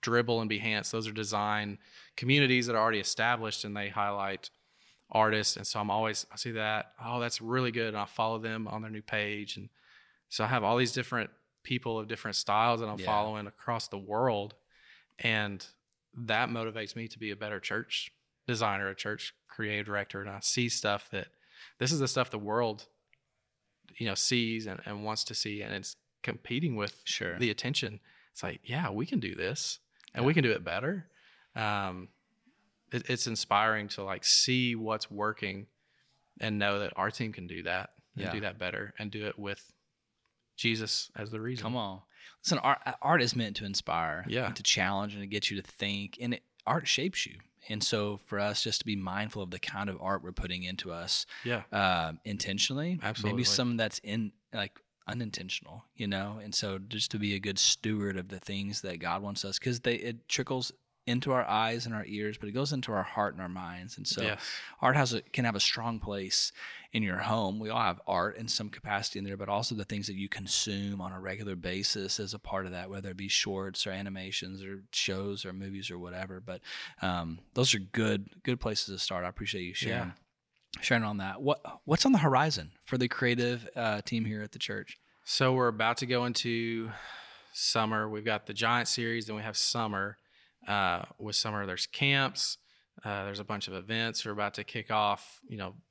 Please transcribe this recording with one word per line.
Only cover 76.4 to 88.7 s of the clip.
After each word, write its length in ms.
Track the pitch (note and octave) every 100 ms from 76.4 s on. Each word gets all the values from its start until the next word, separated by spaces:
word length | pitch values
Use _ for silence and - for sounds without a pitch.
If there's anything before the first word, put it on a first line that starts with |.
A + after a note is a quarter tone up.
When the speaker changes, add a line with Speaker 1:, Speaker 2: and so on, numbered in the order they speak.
| G2+ F2+ - - - -
Speaker 2:
um, 400 | F#2+ F2+ E2 E2 -
those 200 | - C3
are 60 | G#2+
good, 640 | F#2+ - A2 G2+ G2+ -
good 160 | - B2
places 340 | A#2 G#2 -
to 40 | F#2+
start. 260 | - F#2
I 40 | F2+
appreciate 340 | - G2 G2+
you 120 | F2+
sharing, 380 | - A2+ G2 F2+
Speaker 1:
Yeah. 680 | - _ _ _ _ _ -
Speaker 2:
sharing 200 | - A#2+
on 140 | G#2+ G#2
that. 240 | F#2+ F#2+
What, 400 | C#3 D3+ - - -
what's 180 | E3
on 80 | C#4
the 60 | A#3+
horizon 540 | D3 C3 D#3 C3+ D2+ -
for 140 | - B2+
the 100 | B2
creative, 600 | - B2+ A#2+ A#2+ B2 A2+
uh, 280 | - A#2 G#2
team 240 | - A#2 A2
here 160 | G#2+
at 100 | G#2+
the 60 | -
church? 380 | - G2+ - - _ _
Speaker 1:
So 300 | - - C3
we're 140 | C3 B2
about 280 | G#2+ A2+ A#2+
to 80 | B2
go 200 | B2 B2
into 640 | A#2+ A#2+ A#2 A#2 A2+ A2+ G#2+ - - - - -
summer. 560 | - - A2+ A2 A2 G#2+
We've 160 | G#2+
got 220 | A2 G#2+ -
the 80 |
Giant 320 | G#2 A2+